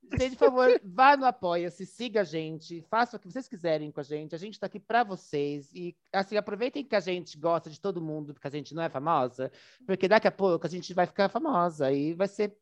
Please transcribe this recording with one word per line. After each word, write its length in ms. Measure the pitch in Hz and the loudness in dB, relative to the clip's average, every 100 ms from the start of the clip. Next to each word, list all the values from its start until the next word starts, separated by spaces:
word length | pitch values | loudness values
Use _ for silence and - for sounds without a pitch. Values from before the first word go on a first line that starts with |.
| - - | -4 -2
Gente, 180 | 262 262 | -2 4
por 100 | - | 4
favor, 340 | 254 254 254 | 6 6 4
vá 360 | 196 180 262 285 | 2 6 6 8
no 80 | 254 | 4
Apoia-se, 580 | 247 180 170 175 170 | 0 -2 0 -2 -8
siga 380 | 185 - 240 208 | -16 -8 -2 0
a 20 | |
gente, 580 | 180 160 160 160 160 170 156 | 0 -2 -6 -10 -12 -14 -4
faça 280 | 214 240 214 | 0 0 -4
o 20 | |
que 100 | 180 | -12
vocês 160 | 247 254 | -12 -12
quiserem 460 | 196 165 156 151 | -6 -2 -2 -2
com 80 | 147 | -10
a 20 | |
gente. 320 | 143 151 156 | -8 -8 -8
A 40 | 165 | -10
gente 200 | 202 202 | -12 -10
tá 60 | |
aqui 160 | 190 202 | -10 -12
pra 240 | _ 226 | _ 0
vocês. 640 | 226 185 - 147 143 147 139 | 0 -6 -6 -4 -2 -4 -10
E, 200 | 180 175 - _ | -12 -12 -12 _
assim, 240 | 190 196 208 | -4 -2 -2
aproveitem 440 | 202 202 247 294 | -4 -6 -6 -6
que 140 | 269 208 | -2 -2
a 40 | |
gente 360 | 180 180 165 151 | 0 -6 -8 -4
gosta 320 | 160 165 160 | 0 0 -4
de 100 | 151 | -8
todo 220 | 202 175 | -6 -6
mundo, 320 | 160 151 147 | -6 -8 -10
porque 160 | 143 143 | -10 -10
a 20 | |
gente 240 | 147 139 | -8 -10
não 80 | 160 | -6
é 60 | 165 | -6
famosa, 640 | 135 147 160 127 117 131 - - _ - | -4 0 0 0 -4 -10 -10 -20 _ -4
porque 220 | 190 185 | 0 4
daqui 180 | 214 208 | 6 4
a 40 | |
pouco 340 | - 190 165 160 | 2 2 2 0
a 40 | |
gente 240 | 175 160 | -6 -6
vai 100 | 180 | 0
ficar 240 | 175 - 196 | 0 2 0
famosa 640 | - 320 196 175 151 135 | 0 0 0 0 0 0
e 220 | 139 147 | 0 -2
vai 120 | 170 196 | -2 -4
ser 300 | - 208 202 | -2 -4 _